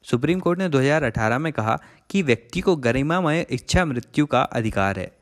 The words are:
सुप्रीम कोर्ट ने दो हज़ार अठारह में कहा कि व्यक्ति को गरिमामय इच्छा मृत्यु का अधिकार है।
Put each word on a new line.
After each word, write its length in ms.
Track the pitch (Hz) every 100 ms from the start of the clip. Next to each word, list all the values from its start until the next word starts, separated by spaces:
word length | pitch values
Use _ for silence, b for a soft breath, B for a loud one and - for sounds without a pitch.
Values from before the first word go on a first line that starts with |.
| -
सुप्रीम 340 | 120 147 185
कोर्ट 180 | 170 175
ने 100 | 185
दो 100 | 139
हज़ार 260 | 135 156
अठारह 340 | 135 107 110 123
में 140 | 160
कहा 260 | 143 110 120 B B _
कि 120 | 196
व्यक्ति 380 | 156 117 - 175
को 160 | 190 165
गरिमामय 680 | 123 123 143 175 170 160 -
इच्छा 340 | 123 - 180
मृत्यु 420 | 170 123 - - 147
का 160 | 123
अधिकार 560 | - 120 110 101 98 98
है। 140 | 92 _